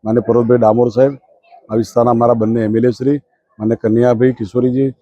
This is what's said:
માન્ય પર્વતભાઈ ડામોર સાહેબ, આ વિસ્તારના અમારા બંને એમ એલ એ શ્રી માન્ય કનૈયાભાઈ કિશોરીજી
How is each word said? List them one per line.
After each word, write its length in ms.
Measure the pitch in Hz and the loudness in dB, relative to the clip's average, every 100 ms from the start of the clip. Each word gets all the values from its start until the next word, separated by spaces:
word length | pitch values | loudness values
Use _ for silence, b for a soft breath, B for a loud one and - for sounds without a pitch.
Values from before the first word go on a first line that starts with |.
| 107 | -2
માન્ય 160 | 117 110 | -2 0
પર્વતભાઈ 340 | 117 117 123 | 0 2 2
ડામોર 260 | 110 113 120 117 | 2 2 0 2
સાહેબ, 180 | 135 139 _ _ _ - _ | 0 -2 _ _ _ -20 _
આ 60 | 110 | -6
વિસ્તારના 340 | 110 - 120 117 | -2 0 0 2
અમારા 220 | 120 117 | 2 0
બંને 200 | 110 117 110 | 0 -2 -2
એમ 80 | 113 | 0
એલ 40 | 123 | -2
એ 20 | 113 | -2
શ્રી 180 | 127 143 _ _ _ - | -4 -4 _ _ _ -8
માન્ય 180 | 110 113 | -4 -2
કનૈયાભાઈ 520 | 110 113 123 113 127 117 | 0 2 2 2 0 0
કિશોરીજી 500 | 101 123 127 127 135 131 | -6 -2 -2 -2 -4 -6